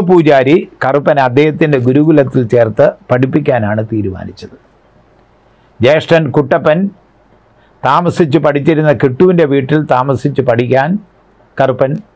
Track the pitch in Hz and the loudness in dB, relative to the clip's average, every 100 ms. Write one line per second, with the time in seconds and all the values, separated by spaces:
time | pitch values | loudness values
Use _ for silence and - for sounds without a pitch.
0 | 180 180 151 139 131 180 - - 135 143 | 4 4 4 2 4 2 0 -6 -4 -2
1 | 180 143 131 123 156 147 156 139 123 135 | 0 0 0 0 0 0 0 2 2 2
2 | 156 151 131 135 117 120 113 107 143 - | 2 2 2 -2 0 0 0 2 0 -2
3 | - 196 - 156 143 123 104 110 110 110 | -4 -2 0 -2 -2 -2 -2 -4 -4 -6
4 | 98 90 90 92 101 - _ _ _ _ | -6 -8 -14 -16 -20 -20 _ _ _ _
5 | _ _ _ _ _ _ _ - 117 151 | _ _ _ _ _ _ _ -2 0 0
6 | - 160 151 151 131 170 151 156 196 - | 2 0 2 -2 -2 -2 0 0 -2 -8
7 | _ _ _ _ _ _ _ _ 127 147 | _ _ _ _ _ _ _ _ -2 0
8 | 175 - 165 156 147 143 139 156 156 139 | 0 0 0 0 0 0 0 0 0 0
9 | 139 127 185 175 151 139 127 156 143 127 | 0 2 2 2 2 0 0 -2 0 -2
10 | 135 127 147 135 127 117 123 127 143 208 | 0 -2 -2 -2 0 0 0 0 0 -4
11 | - _ _ _ _ - 135 127 135 151 | -8 _ _ _ _ -4 -2 -2 -4 -4
12 | - | -12